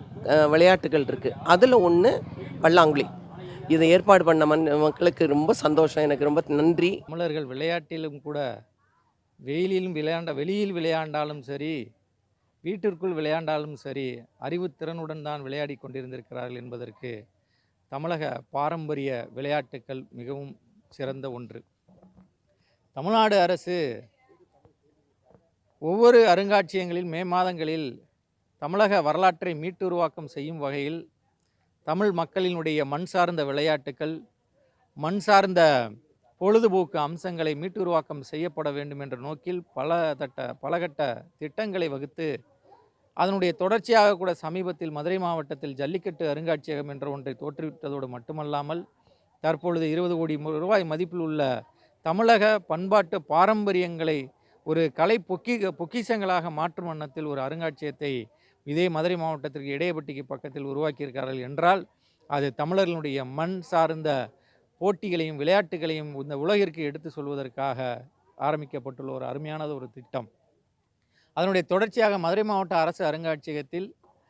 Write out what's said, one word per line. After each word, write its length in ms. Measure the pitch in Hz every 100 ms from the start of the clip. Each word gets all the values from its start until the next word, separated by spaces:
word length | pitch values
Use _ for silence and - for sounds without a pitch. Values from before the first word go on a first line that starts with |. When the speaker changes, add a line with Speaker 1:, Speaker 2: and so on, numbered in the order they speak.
| - -
Speaker 1:
அஹ், 260 | - 151 151
விளையாட்டுகள் 520 | 160 180 185 156 151
இருக்கு. 320 | 127 - - -
அதுல 460 | 151 180 254 247 175
ஒண்ணு 320 | 175 226 381 - - - -
பல்லாங்குழி. 480 | 160 175 156 143 - - - - - - -
இதை 220 | 160 165
ஏற்பாடு 340 | 180 185 190
பண்ண 220 | 165 160 151
மன்-, 340 | 156 160 147
மக்களுக்கு 480 | 151 - 170 - 160
ரொம்ப 260 | 143 160
சந்தோஷம். 500 | - 156 151 160 156
எனக்கு 200 | 147 139
ரொம்ப 200 | 147 151 151
நன்றி. 540 | 147 160 165 175 196 -
Speaker 2:
தமிழர்கள் 400 | 165 170 151 135
விளையாட்டிலும் 760 | 131 165 170 147 160 156 143
கூட 420 | 147 147 135 107 - _ _ _ _ _ _ _ 127
வெயிலிலும் 460 | 156 185 185 185
விளையாண்ட-, 420 | 151 151 165 165
வெளியில் 400 | 139 156 202 202
விளையாண்டாலும் 680 | 170 160 160 156 151 151 151
சரி, 500 | 120 139 156 151 110 _ _ _ _ _ _ _
வீட்டிற்குள் 520 | 165 196 208 165 185
விளையாண்டாலும் 600 | 160 151 165 156 156 151
சரி, 480 | 143 139 135 131 120 117 -
அறிவுத்திறனுடன் 800 | 131 175 170 - 160 170 156 156
தான் 200 | 147 147
விளையாடி 360 | 135 143 147 135
கொண்டிருந்திருக்கிறார்கள் 720 | 131 135 127 127 - 127 123 123
என்பதற்கு 680 | 123 120 120 107 123 107 - _ _ _ _ _ -
தமிழக 540 | 139 165 165 147 123 -
பாரம்பரிய 760 | 139 151 165 151 143 135 123 -
விளையாட்டுக்கள் 720 | 120 143 147 127 131 - 131 -
மிகவும் 480 | 120 120 143 139 - _ _ _
சிறந்த 420 | - 135 135 135
ஒன்று. 320 | 120 113 113 _ _ _ _ - _ - _ _ _ _ _ _
தமிழ்நாடு 460 | 139 170 220 220 202
அரசு 640 | 175 180 175 180 143 110 120 _ _ _ _ _ _ _ _ _ _ _ _ _ _ _ _ -
ஒவ்வொரு 480 | 156 202 240 240 220
அருங்காட்சியகங்களில் 800 | 175 202 202 165 190 175 175 175
மே 180 | 160
மாதங்களில் 800 | 180 180 185 175 156 160 135 - _ _ _ _ _ -
தமிழக 440 | 147 196 208 202
வரலாற்றை 520 | 147 156 185 165 190
மீட்டுருவாக்கம் 720 | 151 170 175 185 175 160 - 147
செய்யும் 320 | 147 147 165
வகையில் 520 | 143 143 143 165 - _ _ _ _ _ _ _
தமிழ் 300 | - 170 208 175
மக்களினுடைய 680 | 160 196 180 175 156 151
மண் 220 | 139 147 180
சார்ந்த 400 | 185 175 170 139
விளையாட்டுக்கள், 760 | 139 156 147 139 127 156 160 - _ _ _ _ _ _
மண் 260 | - 156 196
சார்ந்த 720 | 214 196 196 180 160 131 113 113 _ _ _ -
பொழுதுபோக்கு 600 | 190 226 226 190 170 160
அம்சங்களை 540 | 147 165 185 170 156
மீட்டுருவாக்கம் 680 | 143 185 208 175 160 - 147
செய்யப்பட 500 | 131 156 175 160 147
வேண்டும் 280 | 143 143 143
என்ற 180 | 139 123
நோக்கில் 460 | 139 151 175 180 170
பல 400 | 135 147 170 160 139
தட்ட-, 380 | 135 135 123 -
பலகட்ட 600 | 139 170 170 139 139 117 - -
திட்டங்களை 500 | 151 - 220 185 160
வகுத்து, 560 | 135 143 - 160 131 _ _ _ - _ _ _
அதனுடைய 400 | - 180 196 180
தொடர்ச்சியாக 640 | - 185 220 - 226 208 180
கூட 180 | 185
சமீபத்தில் 580 | 165 160 180 180 160 165
மதுரை 280 | 151 156 190
மாவட்டத்தில் 540 | 175 165 139 139 147
ஜல்லிக்கட்டு 600 | 135 139 180 196 160 156
அருங்காட்சியகம் 540 | 143 170 156 160 147 143
என்ற 240 | 143 143
ஒன்றை 240 | 143 135 120
தோற்றுவித்ததோடு 680 | 143 143 156 151 143 143 131
மட்டுமல்லாமல், 800 | 123 117 156 147 143 143 170 196 _ _ _ _ _
தற்பொழுது 520 | 156 160 175 165 160
இருபது 240 | 160 180 165
கோடி 200 | 160 151
ரூபாய் 480 | 151 151 180 208
மதிப்பில் 360 | 165 156 175 175
உள்ள 440 | 160 151 139 117 - _ _ _
தமிழக 580 | 160 185 226 220 214 208
பண்பாட்டு 640 | - 160 190 208 170 196 143
பாரம்பரியங்களை 960 | 156 202 214 202 180 175 170 160 151 131 _ _ _
ஒரு 280 | 160 160 160
கலை 260 | - 175 226 165
பொக்கி-, 440 | 180 233 233 190 147
பொக்கிஷங்களாக 720 | 170 240 220 220 190 180 165
மாற்றும் 340 | 151 165 165 175
வண்ணத்தில் 400 | 156 147 160 151
ஒரு 160 | 139
அருங்காட்சியகத்தை 840 | 131 160 165 139 151 - 143 127 110 _ _ _
இதே 260 | 143 156 180
மதுரை 280 | 156 175 180
மாவட்டத்திற்கு 520 | 160 151 147 143 139
இடையப்பட்டிக்கு 520 | 139 175 160 143 139
பக்கத்தில் 440 | 131 135 147 143 135
உருவாக்கியிருக்கிறார்கள் 760 | 139 156 135 143 127 131 131
என்றால், 480 | 127 143 170 190 - _ _ _ -
அது 260 | 143 139
தமிழர்களுடைய 720 | 123 151 190 180 165 151 135 127
மண் 360 | 139 170 185
சார்ந்த 680 | 165 170 160 160 156 135 110 _ _ _ _ -
போட்டிகளையும் 560 | 202 190 202 175 160 147
விளையாட்டுகளையும் 840 | 147 196 170 170 160 156 151 139
இந்த 160 | 143 139
உலகிற்கு 460 | 165 208 190 156
எடுத்து 280 | 147 151 156 151
சொல்வதற்காக 840 | 143 143 131 135 135 127 127 120 127 _ _ -
ஆரம்பிக்கப்பட்டுள்ள 720 | 139 151 143 143 131 127 135
ஒரு 160 | 131 127
அருமையானது 500 | 135 151 156 151 139
ஒரு 140 | 127
திட்டம். 400 | 131 123 131 107 _ _ _ _ _ _ _ _ _ _
அதனுடைய 340 | 151 185 185 160
தொடர்ச்சியாக 500 | 185 214 240 214 196
மதுரை 260 | 165 208
மாவட்ட 340 | 214 196 185 175
அரசு 280 | 160 175 165
அருங்காட்சியகத்தில் 840 | 156 165 151 165 147 139 175 202 - _ _